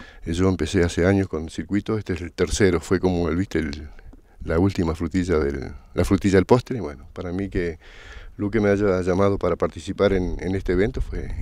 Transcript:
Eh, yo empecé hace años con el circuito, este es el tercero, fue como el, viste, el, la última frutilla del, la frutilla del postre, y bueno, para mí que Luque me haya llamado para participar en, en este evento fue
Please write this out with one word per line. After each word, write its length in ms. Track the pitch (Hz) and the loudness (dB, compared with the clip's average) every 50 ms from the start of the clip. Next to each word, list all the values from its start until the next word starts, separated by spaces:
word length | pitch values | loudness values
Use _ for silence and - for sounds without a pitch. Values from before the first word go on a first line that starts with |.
| - - - - - | -20 -20 -18 -12 -6
Eh, 60 | 82 | -4
yo 160 | 85 87 92 95 | 0 2 2 2
empecé 360 | 92 - 76 78 - 95 87 | 2 0 -2 0 2 2 2
hace 220 | 82 - 87 85 | 2 2 2 4
años 200 | 95 101 98 95 - | 4 4 4 2 0
con 160 | - 78 80 | -4 -8 -8
el 60 | 80 | -8
circuito, 460 | - - 80 82 98 104 - - 110 | -8 -10 -6 -2 -4 -2 -2 -2 -4
este 160 | 107 - - | -4 -4 -4
es 80 | 90 80 | -6 -6
el 120 | 90 85 | -6 -10
tercero, 480 | - - 90 82 - - 107 92 87 82 | -2 -2 -2 0 4 4 4 6 4 2
fue 200 | - - 98 85 | 2 0 0 2
como 300 | - 92 90 85 85 80 | 2 2 2 2 0 0
el, 60 | 80 | 0
viste, 240 | 90 98 - - 80 | 0 -2 -2 -2 -2
el, 280 | 78 73 71 73 76 - - - - - - - - _ - - - | -2 -2 -6 -8 -12 -14 -16 -18 -20 -20 -20 -20 -20 _ -18 -12 -6
la 140 | 80 80 82 | -2 0 2
última 360 | 95 98 95 101 87 80 82 | 2 2 2 0 -2 -2 -2
frutilla 440 | - 85 78 - 95 87 92 82 78 | -2 -4 -2 -2 -2 0 2 2 2
del, 340 | 71 71 69 69 64 - - - - - - | 2 0 -2 -4 -8 -10 -12 -16 -18 -6 -2
la 100 | 85 87 | -2 2
frutilla 300 | - 101 90 - 98 95 | 2 2 2 4 4 4
del 120 | 95 87 | 4 6
postre, 320 | - 131 117 - - 131 113 | 6 4 4 4 -2 -6 -6
y 20 | |
bueno, 280 | 85 73 69 67 71 - - | -6 -8 -10 -14 -18 -16 -12
para 180 | - 90 87 | -10 -8 -6
mí 160 | 87 95 101 95 | -6 -6 -6 -4
que 300 | 95 95 87 85 78 - - - - - - - - - - - - | -4 -4 -4 -4 -6 -8 -16 -20 -20 -20 -20 -20 -18 -18 -18 -16 -8
Luque 240 | - 104 101 110 110 | -6 -6 -2 0 2
me 80 | 104 101 | 2 2
haya 320 | 101 98 104 101 90 92 | 2 4 2 2 2 2
llamado 380 | 87 92 90 95 101 101 101 - | 2 0 2 4 4 2 2 0
para 180 | - 90 85 | 0 -2 0
participar 560 | - 90 85 - 85 - 98 - - 98 101 | 0 0 -2 -2 -8 -10 -8 0 2 2 2
en, 240 | 98 92 90 85 82 - | 4 2 0 -2 -4 -4
en 140 | - 90 95 | -4 -4 -4
este 180 | 95 - - | -2 -2 0
evento 280 | 90 90 104 123 - - | 2 2 2 0 0 -4
fue 340 | - - 92 87 87 - - - | -6 -6 -6 -8 -8 -6 -6 -6